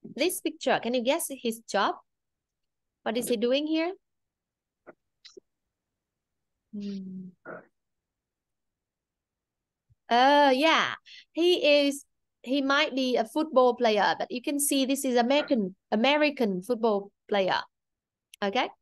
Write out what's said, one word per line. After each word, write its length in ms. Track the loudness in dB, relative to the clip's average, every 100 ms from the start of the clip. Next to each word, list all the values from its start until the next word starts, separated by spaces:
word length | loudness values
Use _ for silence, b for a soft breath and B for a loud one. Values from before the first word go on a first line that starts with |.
this 380 | -16 -4 -2 -2
picture. 380 | -8 -6 -2 -2
Can 120 | 0
you 80 | -4
guess 260 | -2 -2 -4
his 300 | -6 -6 -6
job? 340 | -4 -2 -2 -4 _ _ _ _ _ _ _ _ _ _
What 120 | -6 -4
is 120 | -2
he 80 | -2
doing 300 | 0 0 0
here? 260 | -2 -2 -6 _ _ _ _ _ _ _ _ -20 -20 _ _ -20 -20 _ _ _ _ _ _ _ _ _ _ _ _ _
Hmm. 540 | -12 -10 -10 -12 -14 -16 -18 -18 -18 -18 _ _ _ _ _ _ _ _ _ _ _ _ _ _ _ _ _ _ _ _ _ _ _ _
Uh, 420 | 4 6 6 6
yeah, 400 | 4 4 2 2 -4 -14 B B
he 540 | 0 2 2 4 4 4
is, 180 | -2 -10 _ _ _
he 180 | -4 -2
might 340 | 0 0 0
be 220 | -2 -2 -2
a 80 |
football 500 | -2 -4 0 2 2
player, 400 | 2 0 2 2 0
but 120 | -4
you 120 | -8
can 180 | -6 -4
see 240 | -2 0
this 200 | 0 -2
is 120 | 0 0
American, 580 | 2 0 0 -2 -2 -8 _
American 720 | 0 2 2 2 0 -2 -2
football 480 | -4 -2 0 -2 -4 _ _
player. 320 | -2 0 -2 -6 _ _ _ _ _ _ -6
Okay. 260 | -4 -2 -4 -8